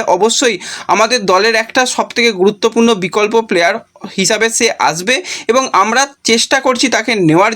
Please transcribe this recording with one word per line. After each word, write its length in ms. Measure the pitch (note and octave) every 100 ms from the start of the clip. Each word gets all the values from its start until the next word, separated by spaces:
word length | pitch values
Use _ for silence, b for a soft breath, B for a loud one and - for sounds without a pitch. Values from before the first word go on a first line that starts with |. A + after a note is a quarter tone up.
| A3 F3+
অবশ্যই 400 | A3 - B3 F#3+ B B B
আমাদের 240 | F#3+ A3 B3 F#3+
দলের 220 | F#3 A3 A3
একটা 180 | A3+ C4 B3+ -
সবথেকে 340 | A3 A#3+ A#3 F#3
গুরুত্বপূর্ণ 480 | G3 G#3 A3+ A#3 A#3 G3+
বিকল্প 300 | F3 G#3+ G#3+ A3+ A3
প্লেয়ার 280 | F#3 E3+ A3 - _ G3 -
হিসাবে 280 | F#3+ G#3 A3+ A3+
সে 80 | A#3 - C4
আসবে 240 | E3+ F#3+ C4+ - B B
এবং 120 | B3 C4 -
আমরা 200 | G#3+ A#3+ C#4+ - -
চেষ্টা 280 | A3+ - C4+ C4
করছি 200 | A#3+ F3 A3
তাকে 160 | A3 A3 D#3+
নেওয়ার 260 | E3 A3